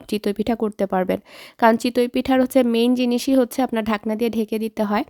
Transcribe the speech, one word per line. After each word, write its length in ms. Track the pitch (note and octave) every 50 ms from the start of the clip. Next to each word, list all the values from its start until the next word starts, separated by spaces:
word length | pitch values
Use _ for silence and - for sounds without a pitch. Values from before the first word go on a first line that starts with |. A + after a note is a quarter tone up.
| - -
চিতই 240 | G#3+ G#3 - G#3
পিঠা 220 | G3+ - G#3+ - A#3
করতে 320 | - A3+ G#3 G#3 - G3+
পারবেন, 340 | - F#3+ F#3 F#3 F#3 F#3 G3 - - - - - - - -
কারণ 180 | A#3+ A3+ A#3
চিতই 320 | A3+ - B3 A#3 B3+ A#3+ B3
পিঠার 320 | - B3+ B3 - C4 C4
হচ্ছে 220 | B3+ B3+ - C4+
মেইন 320 | B3 A#3 A#3 A3+ A#3 B3 B3+
জিনিসই 400 | B3 B3+ A#3+ A#3+ A#3+ - C#4 C4
হচ্ছে 280 | C4 B3 A#3+ - -
আপনার 220 | C4 B3 A#3 A3+ G#3+
ঢাকনা 300 | A3 G#3+ G3+ - A3 G#3+
দিয়ে 160 | G#3 A#3+ A#3
ঢেকে 280 | G#3+ A#3 G#3+ G#3+ A3+ G#3+
দিতে 240 | A3 A3+ - -
হয়। 220 | G#3+ G#3 G#3 A3 C#4+